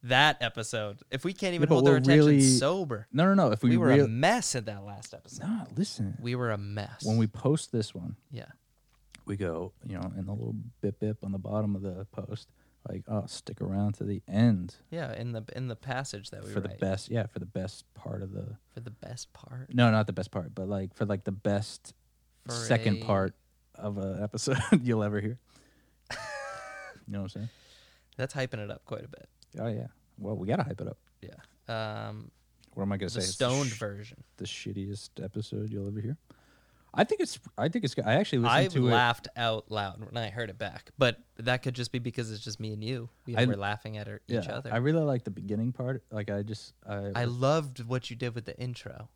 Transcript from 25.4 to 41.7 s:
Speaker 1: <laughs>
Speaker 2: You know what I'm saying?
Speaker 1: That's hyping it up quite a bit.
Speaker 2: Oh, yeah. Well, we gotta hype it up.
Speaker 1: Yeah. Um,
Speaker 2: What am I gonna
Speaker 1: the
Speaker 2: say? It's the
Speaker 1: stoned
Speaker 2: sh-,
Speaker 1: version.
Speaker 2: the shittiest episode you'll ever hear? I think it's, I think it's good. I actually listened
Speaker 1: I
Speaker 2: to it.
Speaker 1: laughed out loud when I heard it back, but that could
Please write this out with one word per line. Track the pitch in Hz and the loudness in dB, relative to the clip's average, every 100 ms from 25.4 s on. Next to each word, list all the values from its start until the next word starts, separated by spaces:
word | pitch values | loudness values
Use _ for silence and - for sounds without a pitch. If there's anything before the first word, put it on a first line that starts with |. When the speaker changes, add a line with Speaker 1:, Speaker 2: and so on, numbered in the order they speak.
| _ _ _ _ _ _ _ | _ _ _ _ _ _ _
Speaker 1:
<laughs> | - 640 571 554 - - - - - - | -12 -10 -10 -10 -12 -14 -14 -16 -18 -10
Speaker 2:
You | |
know | 101 | -8
what | 98 98 | -8 -8
I'm | |
saying? | 113 _ _ - _ _ _ - | -10 _ _ -20 _ _ _ -8
Speaker 1:
That's | 123 | -6
hyping | 139 131 120 | -4 -6 -6
it | 104 | -10
up | 107 - | -12 -10
quite | 110 | -12
a | - | -12
bit. | - - _ _ 113 | -18 -20 _ _ -8
Speaker 2:
Oh, | 113 | -6
yeah. | 110 120 _ _ - | -6 -8 _ _ -12
Well, | 101 110 | -8 -6
we | 190 | -2
gotta | 156 | 0
hype | 135 98 | -2 -4
it | - | -8
up. | - _ _ | -10 _ _
Speaker 1:
Yeah. | - - - _ - 113 110 107 107 | -18 -18 -20 _ -8 -6 -6 -6 -8
Um, | 107 110 _ _ _ _ | -10 -16 _ _ _ _
Speaker 2:
What | - | -6
am | 98 | -2
I | 98 | -2
gonna | 92 | -2
Speaker 1:
the | |
Speaker 2:
say? | - | -2
It's | 92 - | -4 0
the | 123 | 2
Speaker 1:
stoned | 131 139 | 2 0
Speaker 2:
sh-, | 110 | -4
Speaker 1:
version. | 107 101 107 - - _ | -8 -8 -14 -18 -20 _
Speaker 2:
the | 92 | -10
shittiest | - 101 98 98 101 - - | -8 -8 -6 -6 -8 -12 -12
episode | - 107 110 107 107 | -8 -6 -6 -6 -6
you'll | 107 98 | -6 -6
ever | 107 | -6
hear? | 104 151 _ - _ _ _ _ _ | -6 -8 _ -20 _ _ _ _ _
I | - 311 | 2 2
think | 415 | 2
it's, | 349 - - - | -2 -6 -14 -4
I | 135 | -2
think | 240 180 | 0 -2
it's | - | -2
good. | 110 | 2
I | 131 | 2
actually | 208 131 | 4 2
listened | 117 131 | 4 4
Speaker 1:
I | 185 | 4
Speaker 2:
to | 156 123 | 4 4
it. | |
Speaker 1:
laughed | 117 120 120 - - | 6 4 2 -6 -2
out | 117 110 - | -2 -2 -4
loud | 107 101 - | -4 -4 -8
when | 107 117 | -10 -6
I | 113 | -6
heard | 107 113 | -6 -8
it | 95 | -6
back, | 101 - - - | -8 -8 -18 2
but | 127 - - - | 2 2 -12 -6
that | 113 127 | -2 0
could | 139 | -2